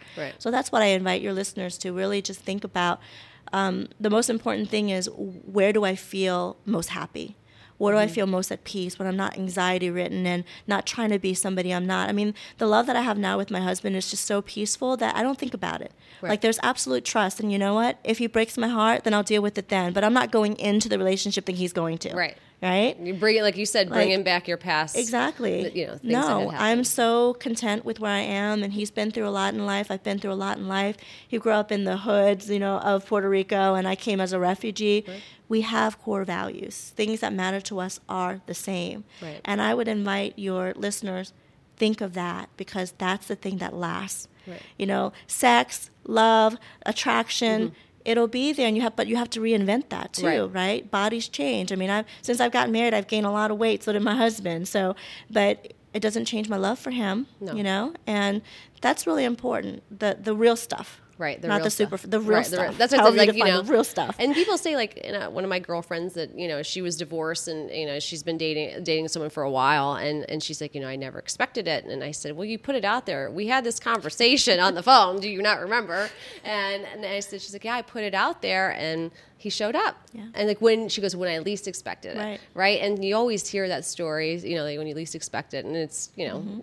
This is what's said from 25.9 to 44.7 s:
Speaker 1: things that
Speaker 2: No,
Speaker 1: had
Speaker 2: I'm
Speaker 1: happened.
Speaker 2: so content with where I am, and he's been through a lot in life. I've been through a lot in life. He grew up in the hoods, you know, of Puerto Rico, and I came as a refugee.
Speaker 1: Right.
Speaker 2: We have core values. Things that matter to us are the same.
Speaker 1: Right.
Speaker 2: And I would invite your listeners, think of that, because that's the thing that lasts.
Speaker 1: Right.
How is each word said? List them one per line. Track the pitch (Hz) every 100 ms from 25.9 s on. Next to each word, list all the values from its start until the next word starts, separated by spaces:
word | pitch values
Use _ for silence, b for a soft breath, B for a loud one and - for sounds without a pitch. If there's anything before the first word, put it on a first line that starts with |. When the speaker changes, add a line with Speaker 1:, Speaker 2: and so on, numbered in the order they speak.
Speaker 1:
things | -
that | 247
Speaker 2:
No, | 240 285 208
Speaker 1:
had | 196
Speaker 2:
I'm | 160 214 233
Speaker 1:
happened. | 247
Speaker 2:
so | - 233 233 240 247
content | 262 226 226 214 226
with | 220
where | 214
I | 202
am, | 208 202 208 214
and | 202
he's | 208 208
been | - 214
through | 226 208
a |
lot | 202 196
in | 214 202
life. | 202 202
I've | 190
been | 214 202
through | 202
a | 196 196
lot | -
in | 190
life. | 190 196 214 B B B
He | 233
grew | 226
up | 214 208
in | 202 190
the | 190
hoods, | 220 202 202 202 202
you | 202
know, | 196 196
of | - 196 196
Puerto | 208 196
Rico, | 196 190 196 190 190
and | 190
I | 190
came | - 196
as | 185
a | 185
refugee. | 180 196 226 190 214 208 208
Speaker 1:
Right. | 196 B B _
Speaker 2:
We | 220
have | 220 220 220 214
core | - 202 185
values. | 180 196 - 202 - - -
Things | 214 220
that | 220
matter | 196 185 196
to | - 196
us | 185 - -
are | 185 180 190 -
the |
same. | 175 - 185 175 208 - B
Speaker 1:
Right. | 165 151 -
Speaker 2:
And | 202
I | 214
would | 240 226
invite | 208 202 196 202 -
your | 196 185 185 -
listeners, | 202 202 202 185 190 - b b _ _
think | 214 214
of | 196
that, | 180 175 175 - -
because | 190 202 180 -
that's | 185 196 -
the | 202
thing | 190 190
that | 185
lasts. | 175 170 180 196 - - B B
Speaker 1:
Right. | 175 B